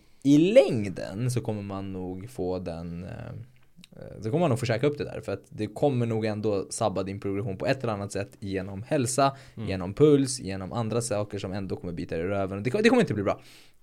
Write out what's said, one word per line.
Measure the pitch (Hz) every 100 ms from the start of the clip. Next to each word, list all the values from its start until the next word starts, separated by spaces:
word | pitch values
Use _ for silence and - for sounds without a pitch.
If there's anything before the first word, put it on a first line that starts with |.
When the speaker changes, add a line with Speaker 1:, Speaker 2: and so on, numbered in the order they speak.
| _ -
Speaker 1:
i | 135 147
längden | 175 240 403 135 101 87 53 95 123
så | 123
kommer | - 107
man | 101 98 98
nog | 95 90 92 101
få | - 90 92
den, | 87 82 85 85
eh, | 92 - - 101 113 - - - - - - -
så |
kommer | 107 139
man | 175
nog | 120
få | 120
käka | 110 143
upp | 147
det |
där, | - -
för | -
att | 101 -
det | - 107
kommer | - 147 123 113
nog | 110 107
ändå | 107 107 101 -
sabba | - 110 92
din | 95 101
progression | 101 98 107 95
på | -
ett | 131
eller | 120
annat | 104 101
sätt | 95 101 -
genom | 98 95 95 98
hälsa, | 110 156 120 - 139 135 - -
Speaker 2:
Mm. | 107
Speaker 1:
genom | 95 90
puls, | 98 151 143 131 -
genom | 92 95 95
andra | 117 110 113
saker | 117 104 104 101
som | 98
ändå | 98 98 101
kommer | 90
bita | 85 - 85
dig | 87
i |
röven. | 98 98 98
Det | 107
ko-, | 208
det | 220
kommer | 247
inte | 202
bli | 104
bra. | 98 90 - - - -